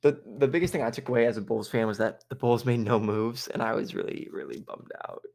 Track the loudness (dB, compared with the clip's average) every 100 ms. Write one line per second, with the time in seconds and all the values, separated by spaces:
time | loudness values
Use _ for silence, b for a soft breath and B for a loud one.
0 | 4 2 -8 0 2 4 0 0 -2 -4
1 | 0 4 4 2 -2 -4 0 0 0 2
2 | 0 -2 _ -2 2 4 4 0 4 2
3 | 2 0 -2 -4 -8 -4 -2 -2 -4 -4
4 | -6 -6 -8 -10 -10 -12 -12 -16 -14 -12
5 | -12 -12 -16